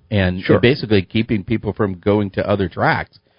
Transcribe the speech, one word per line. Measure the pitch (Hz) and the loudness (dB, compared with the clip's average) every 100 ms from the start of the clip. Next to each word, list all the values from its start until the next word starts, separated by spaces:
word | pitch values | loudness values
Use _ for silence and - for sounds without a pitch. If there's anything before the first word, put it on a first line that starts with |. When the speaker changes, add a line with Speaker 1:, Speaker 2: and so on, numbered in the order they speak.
| - | -4
Speaker 1:
and, | 104 92 90 | 0 0 0
Speaker 2:
Sure. | - 98 | 2 4
Speaker 1:
and | |
basically | 113 143 113 104 | 4 2 2 0
keeping | 90 113 113 110 | 0 -2 -2 -2
people | 92 113 110 | -2 -4 -4
from | - 104 92 | -2 -2 -2
going | 104 104 101 | 0 0 0
to | 101 95 | -4 -2
other | 101 95 | 0 -2
tracks. | - 120 151 - _ _ | 0 0 0 -4 _ _